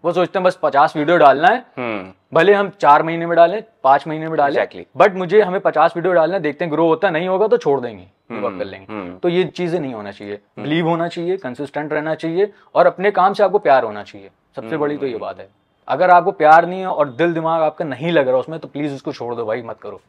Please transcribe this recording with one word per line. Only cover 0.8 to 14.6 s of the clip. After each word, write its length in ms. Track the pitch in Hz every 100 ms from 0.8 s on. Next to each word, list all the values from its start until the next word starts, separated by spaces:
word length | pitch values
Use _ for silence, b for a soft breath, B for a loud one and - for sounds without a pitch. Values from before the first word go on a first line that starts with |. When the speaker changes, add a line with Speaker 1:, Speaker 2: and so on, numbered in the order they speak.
| 156 160
Speaker 1:
वीडियो 200 | 147 170
डालना 320 | 143 131 175
है, 160 | 247 - -
Speaker 2:
हम्म। 340 | 123 104 92 - _
Speaker 1:
भले 220 | 147 180
हम 160 | 202 202 -
चार 220 | 151 151
महीने 240 | 165 170 170
में 100 | 170
डालें, 260 | 170 208 220 _
पाँच 220 | - - 165
महीने 220 | 156 160
में 100 | 160
डालें, 280 | 143 143 104
Speaker 2:
Exactly। 360 | 92 85 131
Speaker 1:
but 140 | 202 185
मुझे, 240 | 180 208
हमें 200 | 190 180
पचास 320 | 175 151 160 175
वीडियो 180 | 175
डालना 220 | 170 156 190
है, 60 |
देखते 220 | 151 143
हैं 80 | 175
ग्रो 140 | 151 165
होता 220 | 160 196
है, 40 |
नहीं 160 | 156 185
होगा 180 | 185 214
तो 100 | 233
छोड़ 240 | 156 139
देंगे, 240 | 120 101 95 _ _
गिव 60 | 113
अप 80 | 101
Speaker 2:
हम्म, 120 | 92
Speaker 1:
कर 60 |
लेंगे। 280 | 101 95 95
Speaker 2:
हम्म। 240 | 107 90 92
Speaker 1:
तो 120 | 180
ये 160 | 175
चीज़ें 360 | 170 - 175 170
नहीं 140 | 139
होना 180 | 113 101
चाहिए, 220 | 101 104
Speaker 2:
हम्म। 280 | 101 _ -
Speaker 1:
बिलीव 260 | 127 160 165
होना 200 | 170 170
चाहिए, 280 | 175 170 190
कंसिस्टेंट 560 | 131 123 143 - 151
रहना 220 | 151 156
चाहिए 380 | 156 160 170 202 b b
और 120 | - 175
अपने 240 | 175 202
काम 220 | 202 185
से 100 | 202
आपको 160 | 196 202
प्यार 240 | 156 135
होना 180 | 117 104
चाहिए। 280 | 98 101 98 _ _
सबसे 120 | -